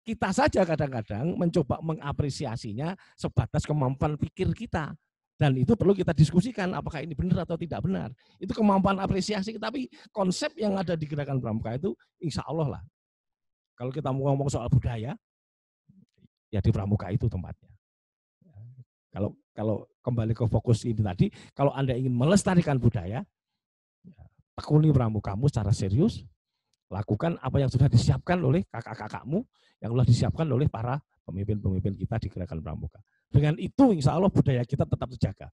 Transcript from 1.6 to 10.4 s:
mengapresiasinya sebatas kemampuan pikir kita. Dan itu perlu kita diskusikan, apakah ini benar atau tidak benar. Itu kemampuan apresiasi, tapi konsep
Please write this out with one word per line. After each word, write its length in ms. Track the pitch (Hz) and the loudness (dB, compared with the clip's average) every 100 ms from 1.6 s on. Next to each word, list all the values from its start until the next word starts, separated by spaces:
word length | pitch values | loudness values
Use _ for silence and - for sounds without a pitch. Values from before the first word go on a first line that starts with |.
| 156 143 | 0 -2
mengapresiasinya 1120 | 160 156 143 143 147 - 139 113 113 104 156 185 _ | -4 -6 -6 -4 -4 -4 -6 -6 -8 -6 -6 -8 _
sebatas 560 | _ - - 123 151 - | _ -2 0 0 -4 -2
kemampuan 480 | 151 131 135 156 151 | 0 0 0 -2 -2
pikir 320 | 165 - 185 170 | -6 -4 -4 -4
kita. 400 | 220 180 147 160 _ _ _ _ | -4 -6 -6 -10 _ _ _ _
Dan 240 | 147 131 | 2 2
itu 160 | 127 233 | 2 4
perlu 160 | 180 | 4
kita 240 | 196 180 160 | 2 0 4
diskusikan, 560 | 156 185 220 226 185 | 4 4 2 -2 -4
apakah 320 | 175 147 143 | -4 -6 -8
ini 80 | 156 | -8
benar 320 | 143 180 185 | -4 -2 -2
atau 160 | 165 165 | -2 -6
tidak 240 | 165 101 | -6 -6
benar. 240 | 151 190 90 127 _ _ | -4 -4 -6 -12 _ _
Itu 160 | 190 233 | -10 0
kemampuan 400 | 208 196 196 190 | 4 4 2 0
apresiasi, 640 | 190 190 185 208 190 220 | 0 -2 -2 -4 -6 -6
tapi 320 | 208 269 247 - - | -6 -6 -10 -12 -14
konsep 480 | - 190 180 | -2 -2 0